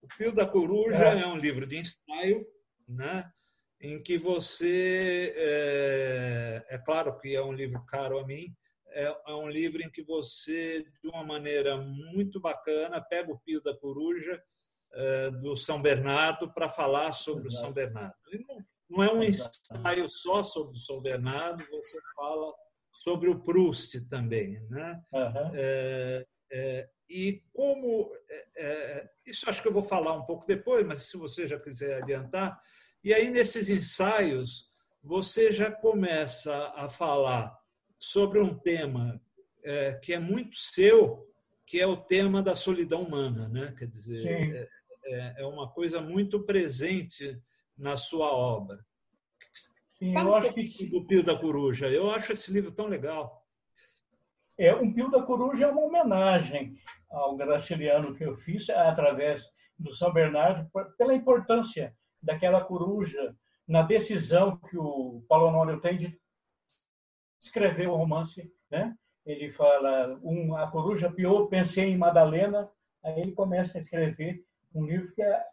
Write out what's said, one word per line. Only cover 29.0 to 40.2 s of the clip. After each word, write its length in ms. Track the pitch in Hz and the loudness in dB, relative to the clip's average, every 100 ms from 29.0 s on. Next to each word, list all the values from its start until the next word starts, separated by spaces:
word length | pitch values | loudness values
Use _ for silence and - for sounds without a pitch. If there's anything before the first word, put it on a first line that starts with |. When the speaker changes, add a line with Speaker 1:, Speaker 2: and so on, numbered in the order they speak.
| - _ - | -12 _ -12
Speaker 1:
isso 220 | - - | -8 -6
acho 120 | 202 | -2
que 60 | 220 | 0
eu 60 | |
vou 100 | 196 | 0
falar 300 | 202 185 160 | 0 -2 0
um 120 | 160 147 | -4 -6
pouco 200 | 160 - | -10 -2
depois, 380 | 196 240 247 190 | -2 2 2 2
mas 180 | 143 | -2
se 120 | - 185 | -10 -10
você 320 | 160 127 160 | -10 -8 -6
já 120 | 147 | -6
quiser 420 | - 127 139 135 | -10 -8 -6 -6
adiantar, 580 | 127 135 127 185 190 - _ _ _ _ | -4 -6 -4 -4 -4 -6 _ _ _ _
e 100 | 196 | 2
aí 160 | 214 233 | 4 4
nesses 400 | 247 226 233 196 | 4 2 2 0
ensaios 1000 | 196 - - 190 214 185 131 127 - - _ _ _ | 0 0 0 2 4 2 0 -4 -8 -16 _ _ _
você 500 | 143 180 196 - 226 | -4 -2 -2 4 4
já 180 | 196 214 | 4 0
começa 1040 | 214 220 214 185 160 147 - 151 143 147 - | 2 2 2 2 0 -2 -4 -6 -4 -6 -8
a 140 | 143 | -10
falar 680 | 120 170 143 135 123 107 - _ _ _ _ | -4 0 2 2 2 -2 -10 _ _ _ _
sobre 420 | - 196 202 202 | -2 2 4 4
um 120 | 190 135 | 2 0
tema, 640 | 175 170 147 123 120 120 _ _ _ _ | -2 -2 -2 -2 -4 -6 _ _ _ _
é, 300 | 147 143 139 131 | -6 -2 -2 -4
que 180 | - | -6
é 60 | |
muito 380 | 175 | -4